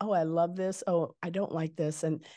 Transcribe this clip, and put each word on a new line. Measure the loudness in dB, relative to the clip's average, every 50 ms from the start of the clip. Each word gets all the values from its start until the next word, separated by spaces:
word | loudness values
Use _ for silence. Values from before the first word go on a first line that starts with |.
'Oh, | -2 2 2
I | 2 2
love | 2 2 2 2 2 2
this. | 0 -2 -2 -2 -4 -2
Oh, | 2 2 2 2 0 -4 _ -8
I | -4
don't | -2 -2 -2 -2 -2
like | -2 -2 -2 -2
this.'" | -2 -2 -2 -2 -2 -2
And, | -2 -2 -2 -6 -12 -20